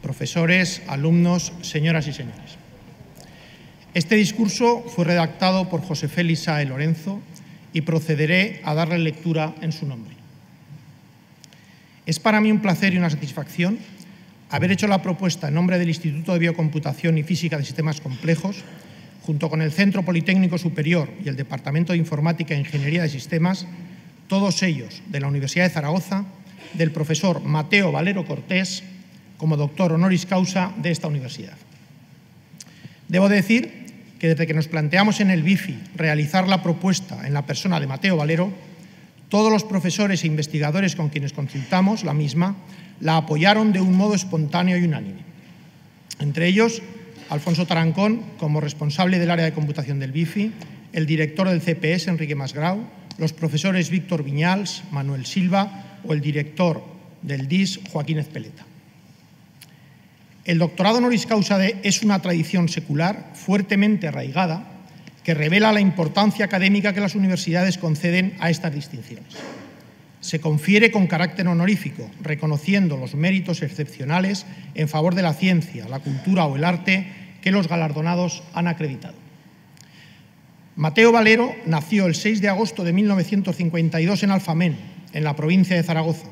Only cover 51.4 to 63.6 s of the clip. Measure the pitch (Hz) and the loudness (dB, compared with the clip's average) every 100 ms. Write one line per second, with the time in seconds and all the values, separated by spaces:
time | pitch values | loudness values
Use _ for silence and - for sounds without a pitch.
51.4 | 190 175 170 165 156 180 190 165 151 147 | 0 0 0 -2 0 0 0 -2 -2 -4
52.4 | 135 143 160 196 233 - - - 160 160 | -6 -4 -2 -2 -8 -16 -20 -4 -4 -2
53.4 | 165 151 196 185 156 180 147 170 139 139 | -2 0 0 0 0 -2 -2 -4 -2 0
54.4 | 170 190 196 - - 143 139 135 120 - | 2 0 -2 -8 -8 -6 -4 -6 -4 -2
55.4 | 180 196 202 - - - - 151 143 147 | 2 2 0 -6 -18 -16 -4 -2 0 -2
56.4 | 147 - 180 151 - - - - - 139 | -4 0 0 0 -8 -20 -20 -14 -8 -6
57.4 | 135 180 190 - - 160 147 156 143 - | 0 2 0 -2 -6 -6 -2 -4 -4 -8
58.4 | 110 - - - - - - - _ - | -14 -18 -20 -20 -20 -20 -20 -20 _ -20
59.4 | - - - - - - - _ _ - | -20 -20 -20 -20 -20 -20 -20 _ _ -14
60.4 | - 170 165 - 185 240 247 233 - 220 | 0 2 2 2 2 4 4 2 2 0
61.4 | 190 196 190 190 202 - 214 196 185 175 | 2 2 2 0 -2 2 2 2 0 -2
62.4 | 156 185 170 170 - 147 175 202 - - | 0 0 0 -2 -4 0 0 -2 -10 -12
63.4 | - 202 | 0 0